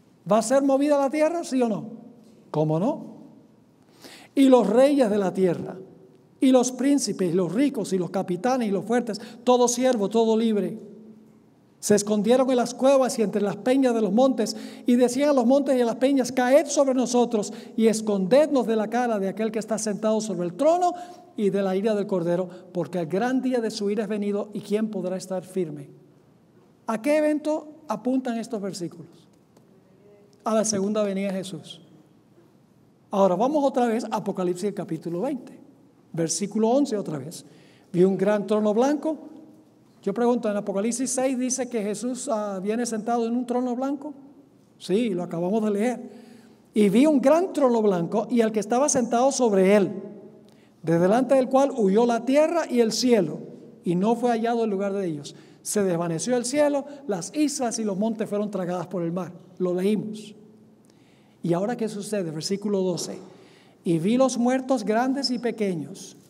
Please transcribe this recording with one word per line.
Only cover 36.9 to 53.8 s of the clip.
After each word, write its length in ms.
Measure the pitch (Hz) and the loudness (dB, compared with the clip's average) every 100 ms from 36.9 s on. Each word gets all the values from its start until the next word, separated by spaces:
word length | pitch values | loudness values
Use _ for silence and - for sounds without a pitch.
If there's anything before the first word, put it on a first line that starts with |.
| 208 | -2
otra 220 | 165 151 | -6 -8
vez. 260 | 139 - - - - _ - | -10 -16 -20 -20 -20 _ -6
"Vi 120 | 175 | 2
un 120 | 185 185 | 4 4
gran 300 | 190 208 202 | 0 0 0
trono 260 | 214 214 | 0 2
blanco". 460 | 208 269 302 311 311 - - - - _ _ _ _ | 2 2 0 -2 -6 -10 -20 -20 -20 _ _ _ _
Yo 120 | 196 | -6
pregunto, 360 | 196 240 247 226 | 0 0 0 -2
¿en 60 | 202 | -4
Apocalipsis 540 | 208 190 226 233 254 | -4 -2 -2 -2 -4
seis 280 | 262 262 247 | -2 -2 0
dice 300 | 254 - 247 | -2 -4 -4
que 140 | 233 | -4
Jesús, 440 | 202 202 247 247 277 | -4 -4 -6 -6 -4
ah, 260 | 214 208 190 | -4 -4 -6
viene 240 | 196 226 233 | -4 -4 -4
sentado 400 | 220 240 233 233 | -4 -2 -2 0
en 100 | 240 | -2
un 80 | |
trono 320 | 247 247 254 240 | -2 -2 -2 -4
blanco? 380 | 269 285 302 - - - - _ _ _ | -4 -6 -10 -16 -20 -20 -20 _ _ _
Sí, 320 | - 196 240 | -2 0 0
lo 140 | 175 | -4
acabamos 380 | 175 170 180 220 | -6 -4 -2 0
de 60 | 214 | 0
leer. 400 | 202 240 - - - - - - - _ | 0 0 -2 -10 -18 -20 -20 -20 -20 _
"Y 160 | 214 202 | 2 4
vi 160 | 208 | 6
un 160 | 311 285 | 6 6
gran 320 | 269 320 381 | 6 4 2
trono 300 | 302 254 233 | 2 2 4
blanco 460 | 208 180 170 202 220 | 2 2 0 -2 0
y 100 | 240 | 2
al 100 | 220 | 2
que 100 | 220 | 0
estaba 280 | 214 240 294 | 0 0 2
sentado 420 | 277 233 240 269 | 0 0 2 2
sobre 460 | 269 240 196 185 208 | 2 2 4 6 6
él, 160 | 170 - - - - - - - _ _ | 4 -4 -12 -16 -20 -20 -20 -20 _ _
de 160 | 160 165 | 0 2
delante 360 | 185 233 262 | 4 2 4
del 160 | 269 262 | 2 4
cual 200 | 262 277 277 | 2 2 2
huyó 300 | 196 202 240 | 2 4 2
la 180 | 226 | 0
tierra 380 | 233 285 311 339 - | 2 2 4 0 0
y 100 | 240 | 2
el 120 | 226 | 2
cielo, 480 | 220 247 220 156 - - - - - | 2 2 2 2 -4 -14 -18 -20 -10